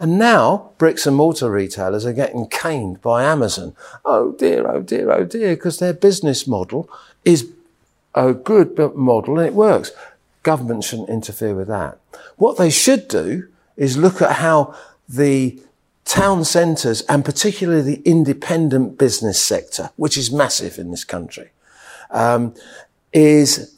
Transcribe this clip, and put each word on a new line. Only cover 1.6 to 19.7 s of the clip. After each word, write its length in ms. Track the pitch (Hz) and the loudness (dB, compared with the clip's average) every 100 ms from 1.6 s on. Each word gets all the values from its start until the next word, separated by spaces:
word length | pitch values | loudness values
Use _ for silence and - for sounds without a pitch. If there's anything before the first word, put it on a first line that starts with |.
| 95 101 92 104 120 | -2 -4 -4 -4 -4
are 60 | |
getting 340 | 113 - 123 113 | -4 -4 -4 -8
caned 540 | - 170 147 98 90 | -6 -4 -4 -6 -6
by 240 | 117 120 | -2 0
Amazon. 500 | 139 156 107 95 87 - - - | 2 0 -2 -4 -10 -16 -20 -8
"Oh 280 | - 120 - | 0 0 0
dear, 360 | - 269 60 - | 0 0 2 -2
oh 140 | - | -4
dear, 280 | 185 226 - | -4 -2 0
oh 120 | - | 0
dear," 320 | 180 226 208 160 | 0 -2 -2 -2
'cause 220 | 175 165 | -4 -4
their 140 | 180 | -4
business 520 | 175 202 185 156 127 135 | 2 2 2 0 -2 -2
model 420 | 104 90 139 175 - - _ | -4 -4 -8 -10 -16 -20 _
is 220 | 175 165 117 - _ _ _ _ _ | 2 2 0 -16 _ _ _ _ _
a 180 | 139 127 | 0 0
good 420 | 127 - 214 165 - | 0 2 4 4 2
bu-, 160 | 147 | -2
model 440 | 127 127 113 113 156 | 0 2 2 0 0
and 80 | 165 | 0
it 60 | |
works. 360 | 196 214 123 - - - _ _ _ | 2 2 2 -2 -16 -20 _ _ _
Government 400 | - 151 120 113 | -2 -2 -2 -6
shouldn't 240 | - 113 - | -6 -8 -6
interfere 460 | 113 110 101 110 | -8 -8 -6 -4
with 140 | 98 95 | -4 -6
that. 300 | 104 71 - _ - - - | -6 -6 -10 _ -20 -14 0
What 200 | 220 - | 0 2
they 140 | 170 | 2
should 380 | - - 262 - | 2 2 2 0
do 360 | 95 82 180 - _ _ - | -4 -4 -6 -10 _ _ -4
is 200 | 139 131 | -2 2
look 240 | 180 185 | 2 2
at 120 | 151 | 0
how 420 | - 165 156 143 - - _ - | 0 2 2 0 -6 -20 _ -8
the 500 | 127 143 135 127 - - _ _ _ | -2 0 2 -2 -6 -20 _ _ _
town 400 | - - 196 185 | -4 0 2 2
centres, 560 | 156 175 170 156 123 110 - | 0 2 2 0 -2 -2 0
and 160 | 147 | -2
particularly 560 | 139 - 214 196 175 160 | 0 -2 -2 -2 0 0
the 220 | 135 143 | 0 0
independent 920 | 175 165 143 135 - 165 160 131 117 - | 2 4 2 -2 -4 -2 0 0 0 0
business 440 | 131 - 110 92 | 0 0 -2 -2
sector, 480 | - 95 - | -2 -2 -6